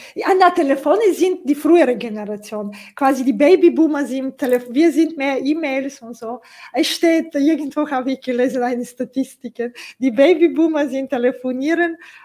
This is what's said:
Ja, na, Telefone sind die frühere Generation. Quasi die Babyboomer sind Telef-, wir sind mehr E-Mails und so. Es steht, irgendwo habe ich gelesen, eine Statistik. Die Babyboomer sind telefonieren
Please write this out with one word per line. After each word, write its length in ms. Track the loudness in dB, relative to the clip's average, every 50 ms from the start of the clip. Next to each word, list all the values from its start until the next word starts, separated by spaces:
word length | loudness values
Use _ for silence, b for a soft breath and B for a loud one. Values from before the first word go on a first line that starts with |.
| B B B
Ja, 140 | -6 0 0 2 4
na, 80 | 4 4
Telefone 640 | 4 2 2 2 0 0 2 2 2 4 2 2
sind 280 | 2 2 0 0 0 -2 -2 -4
die 60 | -2
frühere 400 | 0 2 4 6 6 6 4 0
Generation. 760 | -2 -6 -8 -10 -10 -8 -10 -10 -10 -10 -10 -10 -8 -8 -10 -12 B B B B
Quasi 260 | -2 0 0 0 2
die 120 | 0 -2 0
Babyboomer 720 | 2 4 4 6 6 6 4 4 4 2 2 0 -2 -4
sind 320 | -4 -6 -6 -6 -8 -6 -6
Telef-, 340 | -2 0 0 0 -2 -2
wir 180 | 0 2 2 2
sind 260 | 4 2 0 0 -2 -4
mehr 220 | -4 -4 -2 -2
E-Mails 580 | -2 -2 -2 -2 -2 -4 -4 -4 -6 -6 -10 -14
und 160 | -16 -18 -16
so. 240 | -12 -12 -12 -12 -12 B B B B B B
Es 140 | B -2 -2 -2
steht, 460 | -2 0 2 2 2 2 0 -2 -2
irgendwo 520 | 0 2 2 2 0 -2 -6 -4 -4 -4 -2
habe 240 | -4 -4 -4 -4
ich 100 | -6 -6
gelesen, 400 | -4 -4 -2 0 0 0 -2 -2
eine 220 | -4 -4 -4 -6 -8
Statistik. 880 | -10 -10 -10 -10 -6 _ -6 -6 -6 -10 _ -16 -14 -10 -10 -10 -10 -10 B B B B _
Die 120 | -4 0
Babyboomer 760 | 2 4 4 4 6 4 2 2 4 2 0 2 0 -2 -2 -2
sind 220 | -4 -6 -4 -4
telefonieren 840 | -2 0 0 -2 -2 -2 -6 -6 -4 -4 -2 0 0 0 0 -2 -4 B B B B B